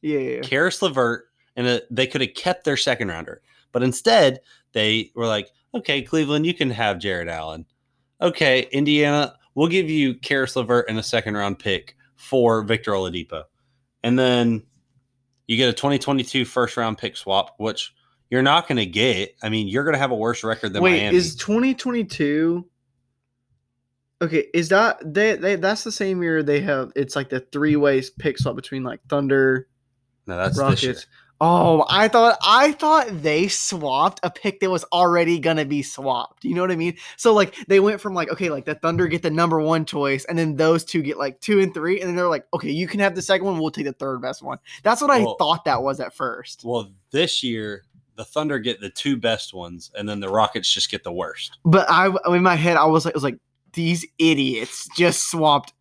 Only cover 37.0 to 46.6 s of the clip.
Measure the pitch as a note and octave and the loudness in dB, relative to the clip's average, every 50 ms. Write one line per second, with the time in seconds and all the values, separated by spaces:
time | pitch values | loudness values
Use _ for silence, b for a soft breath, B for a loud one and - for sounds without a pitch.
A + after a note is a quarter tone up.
37 | B B B B - A#3 G#3+ G#3 F#3+ - B B A#3+ - G3 G3 G3 G#3+ G#3 - | B B B B 4 4 6 6 4 2 B B 0 4 4 4 6 4 0 -2
38 | - G3+ F#3 F3 D#3+ - E3+ - F#3 E3 D3 C3+ - D3+ D3 - - E3 E3+ E3+ | -6 -6 -4 -4 -4 -4 -4 -4 -4 -4 -4 -4 -6 -8 -6 -4 -2 -2 0 0
39 | F3+ D#3+ E3 E3 - D#3+ D3+ E3 E3+ E3 D#3+ D#3 D3+ D#3 E3 D#3+ D#3 - - D3 | 0 0 -2 -2 -2 -2 0 0 2 2 2 0 2 2 0 0 0 -4 -4 -2
40 | C#3+ C#3 C3+ C3+ - - E3+ E3 E3 D#3 C#3+ C#3+ D#3+ D#3+ E3+ D#3+ E3 - - D#3+ | 0 0 -2 -2 -4 -4 -2 0 0 0 0 2 4 4 4 2 0 -2 -4 -4
41 | C3+ D3 D3 - C#3+ C3+ C3 _ - G#3+ G#3 G3 F#3+ F3+ - D#3+ D#3 F3 G3 G3 | -2 -4 -4 -4 -6 -6 -8 _ -2 2 2 4 2 2 -2 -4 -2 -2 -2 -2
42 | F#3 F3 E3+ F3+ F3+ F3 D#3 C3+ - _ F3 D#3+ - D3+ C#3+ E3 F#3 - - G3+ | -2 -4 -2 0 0 0 0 -2 -4 _ -8 -6 -6 -4 -4 -4 -4 -4 -2 0
43 | G3 G3 E3+ F#3 - - F#3+ F3+ F#3+ G3 F3+ D#3+ D#3 D3+ - - C#3+ C#3 B2+ - | 0 0 0 -2 0 0 0 0 0 -2 -2 -2 -4 -4 -4 -6 -8 -8 -8 -8
44 | C#3 C3+ C3 B2 B2+ B2+ C3+ - C#3 C3+ C3 - B B B B - G#3+ A#3+ A#3+ | -8 -8 -6 -6 -8 -10 -10 -10 -12 -12 -12 -12 B B B B 2 2 2 4
45 | D4 C#4+ C4+ A#3 G#3 A2+ G2+ - D#3+ D3+ E3 D#3 - D3+ B2+ A#2 C3 C3+ C3+ C#3+ | 4 4 4 4 2 0 0 0 0 0 0 0 0 0 0 0 0 -2 -4 -4
46 | B2 - - - C3 A#2+ A#2 - B2+ - - - | -8 -10 -8 -6 -6 -6 -6 -8 -12 -16 -20 -12